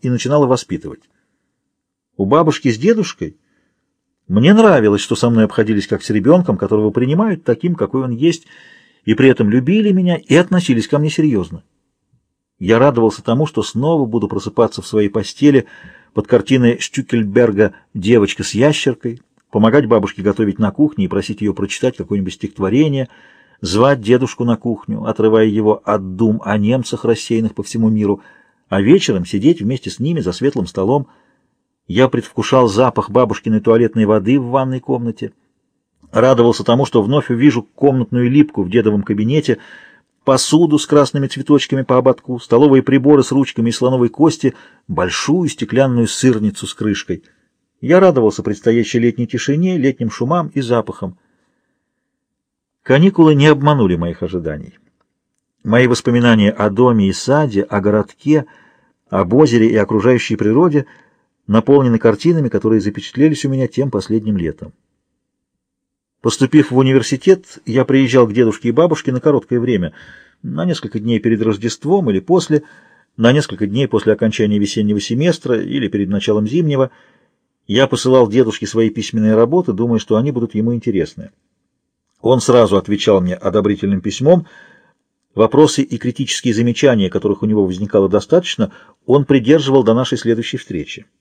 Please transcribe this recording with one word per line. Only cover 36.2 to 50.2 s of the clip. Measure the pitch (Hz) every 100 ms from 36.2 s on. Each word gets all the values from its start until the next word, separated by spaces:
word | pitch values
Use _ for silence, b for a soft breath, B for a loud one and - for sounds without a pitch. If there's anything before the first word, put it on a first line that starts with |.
| 127 120 117 -
тому, | - 120
что | 139 120
вновь | 104 143 -
увижу | 120 143 120
комнатную | - _ 139 131 117 123 123
липку | 143 151 -
в | 90
дедовом | 113 107 104
кабинете, | 98 104 107 151 135 117 B B B B _ _
посуду | - 131 - 156 170 147
с | -
красными | 147 139 147 139
цветочками | 139 - 147 - 135
по | 131 131
ободку, | 131 120 - 123
столовые | - 120 147 135
приборы | 127 135 135 147
с | -
ручками | 135 131 - 113
из | 113
слоновой | 127 131 120
кости, | 110 156 151 127 b b b -
большую | 160 180 - - 175 165
стеклянную | - 110 117 135 120 113
сырницу | - 131 110 107 - -
с |
крышкой. | - 107 98 - 87 - _ _ _ _ _
Я | - 180
радовался | 185 135 110 -
предстоящей | 90 104 117 117 110 120
летней | 117 117 120
тишине, | 120 - 147 185 180
летним | 135 131 117
шумам | -